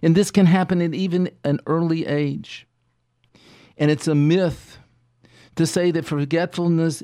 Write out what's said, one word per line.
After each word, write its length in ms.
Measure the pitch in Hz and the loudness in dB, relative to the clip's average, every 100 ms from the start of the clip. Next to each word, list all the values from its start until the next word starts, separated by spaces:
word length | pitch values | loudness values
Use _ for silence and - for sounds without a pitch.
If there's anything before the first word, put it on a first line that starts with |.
And 120 | 165 | 2
this 180 | 170 202 | 2 2
can 140 | 202 180 | 4 4
happen 360 | 185 180 180 | 4 2 -2
at 120 | 170 | -2
even 360 | 160 190 180 180 - | -2 -4 -2 -4 -4
an 160 | 143 143 - | -4 -4 -2
early 400 | 165 170 165 - | -2 0 -2 -2
age. 640 | 147 147 143 - - - _ _ _ _ _ _ _ _ - - - | -2 -2 -6 -12 -20 -20 _ _ _ _ _ _ _ _ -20 -20 -2
And 120 | 147 | 0
it's 180 | 151 160 | 0 0
a 80 | 147 | 2
myth 640 | 147 180 175 127 - - _ _ _ _ _ _ _ - | 4 2 0 -4 -14 -20 _ _ _ _ _ _ _ -2
to 100 | 160 | -2
say 260 | 185 180 | 0 0
that 140 | 165 - | 0 -4
forgetfulness 960 | 147 139 165 180 - 175 165 165 143 | -4 -2 -2 -2 -2 0 0 0 -4